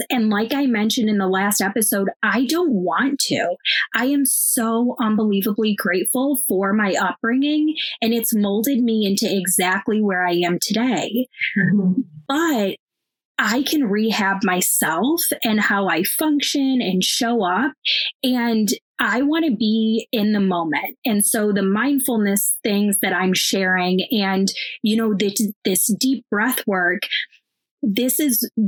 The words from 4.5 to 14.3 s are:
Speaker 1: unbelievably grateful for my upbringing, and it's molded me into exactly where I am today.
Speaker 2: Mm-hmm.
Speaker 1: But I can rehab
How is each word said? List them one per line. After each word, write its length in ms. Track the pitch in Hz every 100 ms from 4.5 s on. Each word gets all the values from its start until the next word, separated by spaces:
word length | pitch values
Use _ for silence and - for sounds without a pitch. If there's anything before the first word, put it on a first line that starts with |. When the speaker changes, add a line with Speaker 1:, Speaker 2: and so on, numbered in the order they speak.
| - 226 226 247 -
Speaker 1:
unbelievably 720 | 220 214 214 196 202 208 214 202
grateful 640 | 190 180 - 254 277 269 -
for 240 | 190 196
my 220 | 214 202 175
upbringing, 720 | 185 - 226 262 285 302 311 311 - -
and 120 | 226
it's 200 | 233 226
molded 480 | 214 202 202 247 254
me 240 | 240 220 202
into 200 | 196 202
exactly 680 | 196 180 - 180 196 214 214
where 240 | 208 180 180
I 60 |
am 240 | 175 175 175
today. 680 | - 214 254 202 - 233 254 - - -
Speaker 2:
Mm-hmm. 420 | 156 202 185 185 - - -
Speaker 1:
But 480 | 285 330 254 196 - _ _ _ _ _ -
I 240 | 220 240
can 200 | 277 311
rehab 600 | 233 208 220 202 196